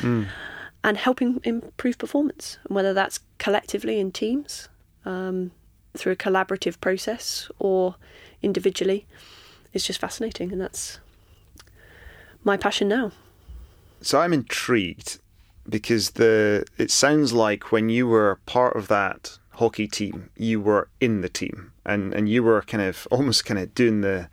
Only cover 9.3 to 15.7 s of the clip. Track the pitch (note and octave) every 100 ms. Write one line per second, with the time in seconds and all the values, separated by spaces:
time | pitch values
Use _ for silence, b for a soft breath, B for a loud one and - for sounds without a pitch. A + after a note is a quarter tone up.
9.3 | B B B B F#3+ - F#3 F#3 - A3+
10.3 | - F3+ F#3+ F#3+ - - - - _ _
11.3 | _ _ - - B B B B B B
12.3 | B G3+ G3 G3+ - G3+ A#3+ G#3+ b b
13.3 | b b b b b _ _ - C#3 F3
14.3 | D3+ A2+ - - A2+ F2+ - - - _
15.3 | _ _ - -